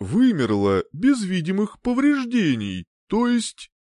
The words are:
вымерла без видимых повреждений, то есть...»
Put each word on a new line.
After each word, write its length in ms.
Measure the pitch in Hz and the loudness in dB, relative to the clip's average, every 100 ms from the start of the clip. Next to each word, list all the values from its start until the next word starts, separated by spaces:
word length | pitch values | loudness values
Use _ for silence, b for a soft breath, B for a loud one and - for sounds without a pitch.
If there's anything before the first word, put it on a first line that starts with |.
вымерла 800 | 95 160 254 190 120 104 101 95 - | -4 2 2 4 2 2 2 2 -2
без 300 | 147 240 277 | -2 0 0
видимых 580 | 196 185 160 190 208 - | 0 -4 -2 -2 -4 -6
повреждений, 1040 | - 247 285 294 247 240 180 120 101 92 85 _ _ | -4 0 2 0 0 0 0 0 -4 -8 -10 _ _
то 200 | 208 240 | -2 0
есть...» 420 | 240 220 - - _ | 0 -2 -10 -20 _